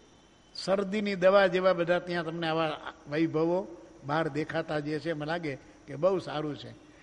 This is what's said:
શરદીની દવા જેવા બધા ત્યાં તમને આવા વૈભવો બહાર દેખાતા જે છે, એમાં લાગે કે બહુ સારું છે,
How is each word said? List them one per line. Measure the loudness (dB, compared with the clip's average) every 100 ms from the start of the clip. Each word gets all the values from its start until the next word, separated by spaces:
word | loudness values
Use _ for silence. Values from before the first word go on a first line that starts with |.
| _ _ _ _ _ -10
શરદીની | -2 0 0 -2 -2 2
દવા | 6 8 6
જેવા | 4 4
બધા | 4 2 0
ત્યાં | 0 -4 -4
તમને | -4 -2
આવા | 0 0 -2 -10 -14 -6
વૈભવો | 0 0 2 2 0 -2 -12 -20 -14
બહાર | -4 -2 0
દેખાતા | -2 -4 -4 -2 -4
જે | -2 -4
છે, | -4
એમાં | -4 -4
લાગે | -4 -4 -8 -12 -20 -14
કે | 0
બહુ | 2 2
સારું | -2 -6 -6 -6
છે, | -12 -18 -20 -20